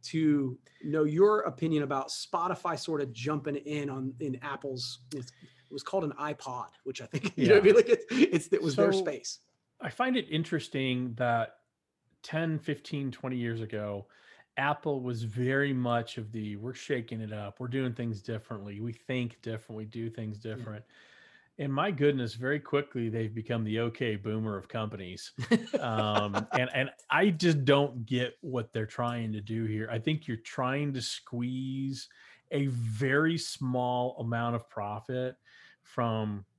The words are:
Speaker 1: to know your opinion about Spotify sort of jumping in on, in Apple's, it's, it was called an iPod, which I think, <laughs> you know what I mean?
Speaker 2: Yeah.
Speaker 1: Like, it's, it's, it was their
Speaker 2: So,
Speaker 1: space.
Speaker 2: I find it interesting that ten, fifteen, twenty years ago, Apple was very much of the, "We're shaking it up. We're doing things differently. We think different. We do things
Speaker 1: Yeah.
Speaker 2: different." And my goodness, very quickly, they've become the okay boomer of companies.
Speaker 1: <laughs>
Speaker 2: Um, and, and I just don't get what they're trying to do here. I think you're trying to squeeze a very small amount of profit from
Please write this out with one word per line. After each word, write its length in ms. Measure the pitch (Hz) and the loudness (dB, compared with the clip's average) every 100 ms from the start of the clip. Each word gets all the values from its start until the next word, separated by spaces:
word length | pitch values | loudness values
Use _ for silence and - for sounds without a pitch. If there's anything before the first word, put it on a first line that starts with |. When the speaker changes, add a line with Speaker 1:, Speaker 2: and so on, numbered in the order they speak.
Speaker 1:
to 540 | - 160 156 147 135 127 - _ | -2 2 4 4 2 -4 -14 _
know 220 | 151 156 | -2 2
your 360 | 151 156 202 214 | 2 8 8 6
opinion 420 | 165 131 160 151 | 0 -2 0 2
about 260 | 143 139 143 | 0 -2 -4
Spotify 680 | - - 175 175 180 175 156 | -8 -4 -2 0 -2 -2 -4
sort 220 | - 151 | -2 -2
of 120 | 139 | -2
jumping 440 | 113 127 151 143 143 | -4 -2 -2 -2 -6
in 320 | 143 151 143 | -4 -4 -4
on, 240 | 135 131 127 | -4 -6 -6
in 160 | 147 127 | -6 -6
Apple's, 580 | 143 135 143 127 123 - - | -8 -8 -8 -8 -10 -12 -12
it's, 160 | 139 127 _ | -12 -12 _
it 300 | - _ _ | -20 _ _
was 100 | 143 | -12
called 220 | - 196 | -4 -2
an 80 | 156 - | -2 -4
iPod, 460 | 147 147 139 123 107 _ | -6 -6 -8 -8 -10 _
which 160 | - 131 | -10 -10
I 60 | 117 | -8
think, 260 | - 202 | -6 -4
<laughs> 40 | - | 2
you 120 | 175 | 8
know 60 | |
what 80 | 196 | 10
I 20 | |
mean? 100 | 196 | 12
Speaker 2:
Yeah. 20 | 220 | 10
Speaker 1:
Like, 100 | 233 | 8
it's, 160 | 233 - | 4 4
it's, 380 | 254 269 170 - | 4 4 4 2
it 100 | 196 | 2
was 140 | 165 135 | 2 4
their 160 | 196 | 4
Speaker 2:
So, 60 | 190 | 4
Speaker 1:
space. 400 | 175 127 - - _ _ _ _ | 0 -4 -8 -14 _ _ _ _
Speaker 2:
I 80 | - | -10
find 260 | - 254 254 | -2 0 0
it 100 | - | 0
interesting 840 | 156 160 160 - 139 131 127 127 117 | -2 0 -2 -2 -2 0 0 -2 0
that 400 | 123 117 - - _ _ _ _ _ _ | 2 2 0 -6 _ _ _ _ _ _
ten, 360 | - 160 165 156 | -6 -2 0 -2
fifteen, 520 | 156 147 - 147 139 | -2 -6 -4 -4 -4
twenty 260 | 120 131 127 | -6 -6 -4
years 240 | 120 113 | -2 -2
ago, 460 | 110 107 104 101 101 _ - - _ - | -4 -6 -4 -6 -10 _ -20 -20 _ -2
Apple 440 | 139 147 156 139 | 0 0 -2 -2
was 220 | 123 117 | -2 -4
very 480 | 113 107 123 135 143 | -4 -2 2 2 2
much 420 | 131 123 120 110 - | 2 2 0 0 -8
of 140 | 107 | -8
the, 240 | 110 107 101 | -6 -6 -6
"We're 160 | 113 | -8
shaking 460 | 127 - 131 113 113 | -10 -2 -2 -2 -8
it 120 | 110 | -6
up. 240 | 107 101 - | -6 -8 -8
We're 80 | 123 | -4
doing 240 | 135 127 | -2 -2
things 300 | 113 117 107 | -2 -4 -4
differently. 580 | - 110 - 110 101 101 | -6 -8 -6 -10 -8 -8
We 120 | 117 | -8
think 500 | 113 - 127 120 - | -8 -4 -2 -2 -6
different. 340 | 117 110 - 110 | -8 -8 -8 -12
We 80 | |
do 240 | 110 117 113 | -10 -6 -8
things 300 | 113 110 107 | -6 -8 -8
Speaker 1:
Yeah. 120 | 110 | -8
Speaker 2:
different." 300 | 110 110 107 - - - - - - _ - | -8 -8 -12 -16 -20 -20 -20 -20 -20 _ -8
And 140 | 139 | -2
my 180 | 139 190 | 0 0
goodness, 440 | 151 143 139 117 | 4 4 4 -2
very 240 | 113 127 147 | -2 -2 -2
quickly, 480 | 139 143 143 127 117 | 0 -2 0 -2 -2
they've 240 | 113 110 | -2 -2
become 280 | 113 110 117 | -4 -2 -2
the 180 | 110 110 | 0 0
okay 360 | 117 113 123 107 | 0 0 -2 -2
boomer 400 | 104 110 110 98 | -2 -2 -2 -4
of 120 | - | -6
companies. 640 | 117 107 104 90 90 - - 120 | -6 -6 -8 -10 -12 -12 -10 2
Speaker 1:
<laughs> 300 | 226 226 - | 2 2 -2
Speaker 2:
Um, 680 | 127 110 107 104 104 101 107 | 0 2 2 2 2 -2 0
and, 180 | 127 127 | 0 0
and 180 | 135 135 - - | 0 -2 -6 0
I 180 | 147 202 | 4 4
just 360 | 160 175 151 131 | 4 4 4 6
don't 400 | 139 143 123 113 | 6 6 -2 -2
get 300 | 127 123 - | 0 0 -4
what 320 | 160 127 110 | -6 -4 -4
they're 140 | 113 110 | -4 -4
trying 460 | - 120 120 113 | -2 -2 -2 -4
to 80 | 107 | -6
do 220 | 101 113 110 | -4 -4 -2
here. 220 | 107 110 | -2 -2
I 80 | 117 | -2
think 280 | 117 156 - | 0 -2 -2
you're 100 | 113 | -8
trying 560 | - - 127 139 147 | -6 -2 0 0 -2
to 80 | 131 | -2
squeeze 1080 | - - - 120 120 131 131 135 135 131 - - - - _ | -6 -8 -8 -4 -4 -4 -4 -4 -4 -6 -12 -20 -20 -20 _
a 140 | 147 139 | -2 0
very 680 | 120 113 107 131 143 160 165 | 0 -2 0 2 4 4 2
small 800 | - - 127 127 123 123 123 127 | -4 -4 -2 0 2 2 0 -2
amount 380 | 117 117 117 117 | -4 0 0 -2
of 120 | - | -4
profit 640 | - 104 107 - 127 127 - _ - - _ | -8 -6 -6 -6 -4 -4 -8 _ -20 -20 _
from 640 | _ - 117 110 107 101 98 | _ 0 0 2 -2 -4 -10